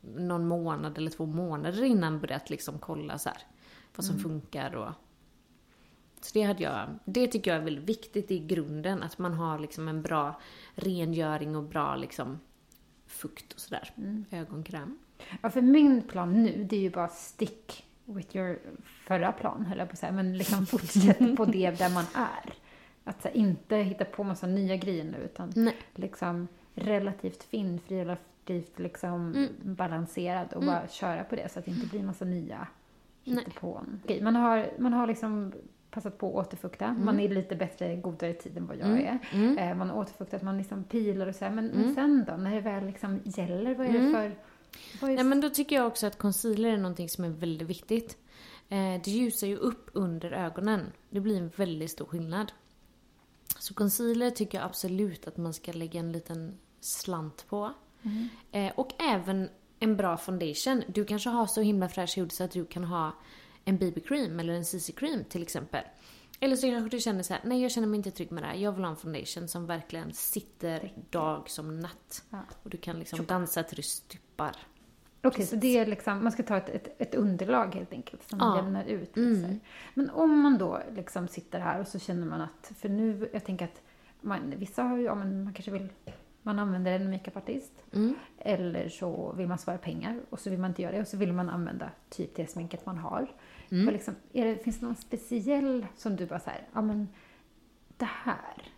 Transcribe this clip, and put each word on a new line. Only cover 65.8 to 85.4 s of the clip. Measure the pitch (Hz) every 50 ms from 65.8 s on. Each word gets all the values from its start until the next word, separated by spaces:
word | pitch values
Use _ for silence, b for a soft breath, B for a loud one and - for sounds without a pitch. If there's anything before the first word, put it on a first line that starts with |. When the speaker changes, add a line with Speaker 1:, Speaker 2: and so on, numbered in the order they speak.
| - - B B B B B B B B B B
Speaker 1:
Eller | - 269 262
så | 254 262 262
kanske | 240 233 226 220 240 240
du |
känner | 233 233 208 185 180
så | - 185
här: | - -
"Nej, | 226 254 254
jag | 247 247
känner | 240 233 226 214
mig | 214 208
inte | 202 196
trygg | 190 - 175 -
med | 170 165 147
det | -
här. | 143
Jag | 185 196 208
vill | 196 190 190
ha | 170
en | 156 156
foundation | - 160 156 147 - - - 170 175 165
som | - 175 170
verkligen | 165 170 165 156 - - 165 165 156 -
sitter | - - - - 214 - - - _ - 170 165 160 160 190 - - - -
dag | - 170 156 156 156 151 156 -
som | - - 156 156 156 160
natt." | 165 175 - - - _ - - - -
Speaker 2:
Ja. | - 196 190 - - - -
Speaker 1:
Och | 214
du | - 170
kan | - - 170 165
liksom | 160 - - 160
Speaker 2:
Tjock. | 170 160
Speaker 1:
dansa | 185 185 175 170 - 170 160
till | 165 -
det | - 147
stuppar. | - - - - - - - _ _ _ - 151 151 - - - - _ - - - - - - - _ - -
Speaker 2:
Okej, | 262
Speaker 1:
Precis. | 254 - 202 165
Speaker 2:
så | -
det | 220 226 254 247 240
är | 226
liksom, | 208 208 196 - - 202 196 214
man | 233
ska | 220 - 233
ta | - 214 190
ett, | 185 -
ett, | - 214 - - - -
ett | 233 - -
underlag | - 208 208 185 175 190 196 254 247 220 185 180
helt | 190 180 - -
enkelt | 247 247 - - - - -
som | - 196
Speaker 1:
Ja. | 247 226 196 185
Speaker 2:
jämnar | 185 190 190 196 196
ut. | - 214 190 - - - 214
Speaker 1:
Mm. | 240 240 226 196
Speaker 2:
Så | 170 175
här. | 196 214 B B B B B B B
Men | 262 277 277
om | - - 320 320 302 294
man | 285 285 269 214
då | 190 165 175 - - - 226
liksom | 202 175 - - 185 175 180
sitter | - - 170 - - 175
här | 180 170 160 185
och | 202 -
så | - 190
känner | - - 180 175 170 160
man | 156 160
att, | 160 156 - - - - 214 -
för | - 208
nu, | 196 208 220 226 214 196 214 - -
jag | 214 -
tänker | - 190 175 175
att | 170 - - b b b b b b b b
man, | - 208 196 - - - - -
vissa | 196 190 - - 247
har | 247 247 247
ju, | 240
ja, | 220 196
men | 202 196 190 196 190